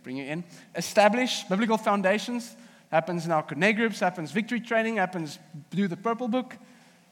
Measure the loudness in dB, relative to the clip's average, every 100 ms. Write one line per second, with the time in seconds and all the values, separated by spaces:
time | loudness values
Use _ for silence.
0 | -10 -8 -6 -8 -10 -16 -12 -8 0 6
1 | 6 6 0 -2 -2 0 2 2 2 2
2 | 2 2 0 -8 -8 -16 -20 -20 -2 0
3 | 0 -4 0 0 0 0 2 2 0 0
4 | -2 -2 -4 -4 -2 -4 0 0 2 0
5 | 0 -2 -8 -10 -16 -18 -6 0 0 0
6 | -2 -2 0 0 -2 -10 -20 -20 -20 -20
7 | _